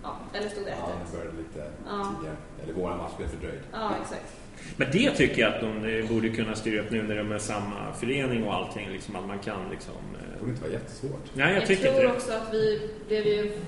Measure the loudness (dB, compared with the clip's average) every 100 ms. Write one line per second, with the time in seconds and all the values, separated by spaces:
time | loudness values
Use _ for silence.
0 | -8 -8 -8 -4 -4 -4 -6 -4 -4 -6
1 | -6 -6 -6 -8 -8 -8 -10 -10 -6 -4
2 | -2 -4 -6 -8 -10 -10 -6 -2 -2 -2
3 | -6 -4 -6 -4 -6 -8 -8 -4 -2 -2
4 | -4 -8 -10 -14 -16 -14 -12 -2 2 6
5 | 6 6 6 8 6 4 0 0 0 0
6 | 2 4 4 2 0 0 2 2 2 0
7 | 0 0 0 -2 -2 -2 -2 -4 -6 -4
8 | 0 2 2 2 2 0 -2 -6 -6 -6
9 | -6 -6 -4 -4 -4 -4 -4 -6 -8 -10
10 | -10 -10 -10 -6 -4 -4 -4 -4 -6 -8
11 | -6 -6 -6 2 4 4 4 6 6 8
12 | 6 6 0 -2 0 4 4 4 -2 -8
13 | -2 2 4 4 2 -2